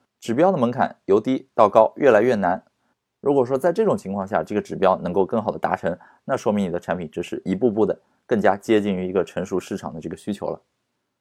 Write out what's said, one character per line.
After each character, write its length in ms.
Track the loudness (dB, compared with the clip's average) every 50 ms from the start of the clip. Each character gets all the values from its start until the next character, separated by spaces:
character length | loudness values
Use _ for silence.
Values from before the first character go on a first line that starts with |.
| _ _ _ _
指 140 | -6 -2 0
标 180 | 2 2 2
的 60 | 2
门 140 | 2 0 -2
槛 260 | 0 -2 -2 -4 -4 _ _
由 160 | 2 2 2
低 260 | 2 0 -2 -4 -4 _ _
到 160 | 2 2 6
高 240 | 6 4 4 4 2
越 140 | 2 4 6
来 140 | 6 6 4
越 100 | 2 2
难， 320 | 2 0 0 0 -2 -6 _ _ _ _ _ _ _ _ _ _ _
如 120 | -2 0 2
果 120 | 2 2
说 120 | 0 0
在 140 | 0 0 0
这 140 | 0 2 0
种 120 | 0 0
情 140 | -2 -4 -6
况 160 | -6 -6 -4
下， 160 | -2 -2 -2 -2
这 100 | -2 -2
个 80 | -4
指 140 | -4 -4 -4
标 220 | 0 2 2 2
能 160 | 2 -2 -2 0
够 120 | 0 0
更 160 | 0 -2 -2
好 100 | -2 -4
的 60 | -4
达 180 | -4 -2 -2 -2
成， 220 | -2 -2 -4 -6 -6 -10 -20 _ _ _
那 100 | -6 -6
说 160 | -2 -2 -2
明 140 | 0 0 -2
你 40 | -2
的 100 | -4 -6
产 180 | -4 -4 -6
品 120 | -6 -6 -8
只 140 | -8 -8 -8
是 180 | -8 -10 -8 -4
一 100 | -4 -2
步 160 | 0 0 0
步 140 | 2 2 0
的 120 | 0 0 -4 _ _ _ _ _
更 160 | -2 -2 2
加 160 | 2 2 2
接 240 | 2 2 2 2 2
近 140 | 2 0 -2
于 120 | -2 -4
一 60 | -2 -2
个 100 | -2 -2
成 220 | -2 -6 -8 -6
熟 140 | -4 -4 -6
市 180 | -4 -6 -8
场 160 | -10 -10 -10 -12
的 80 | -12
这 80 | -12 -12
个 80 | -12
需 160 | -10 -8 -8 -8
求 140 | -6 -6
了。 140 | -8 -8 -10 _ _ _ _ _ _ _ _ _ _ _ _